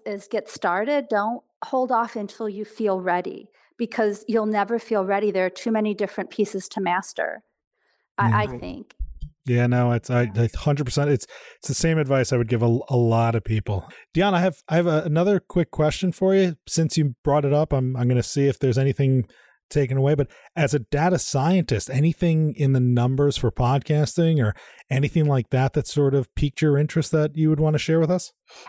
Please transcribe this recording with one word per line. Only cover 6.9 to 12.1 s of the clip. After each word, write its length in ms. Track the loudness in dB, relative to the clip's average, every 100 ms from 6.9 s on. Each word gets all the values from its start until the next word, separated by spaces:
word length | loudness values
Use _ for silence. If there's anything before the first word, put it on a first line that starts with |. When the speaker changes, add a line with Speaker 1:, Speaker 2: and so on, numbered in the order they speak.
| -2 -4 -6 -6 -8 _ _ _ _ _ _ _ -2
Speaker 1:
I, 120 | 0
Speaker 2:
Yeah. 80 | 0
Speaker 1:
I 80 |
Speaker 3:
Right. 140 | -2 -6
Speaker 1:
think. 360 | -12 -14 -18 _ -12 -10 -16 _
Speaker 2:
Yeah, 220 | -2 2 2
no, 240 | 2 2
it's, 180 | 0 0
I, 140 | 0 0
Speaker 1:
Yeah. 140 | 0 -2
Speaker 2:
I 60 | 0
hundred 280 | -2 0
percent. 260 | -2 -2 0
It's, 160 | 0 -2 -18 -20 -14
it's 80 | -8
the 80 |
same 240 | -2 0 0
advice 340 | 2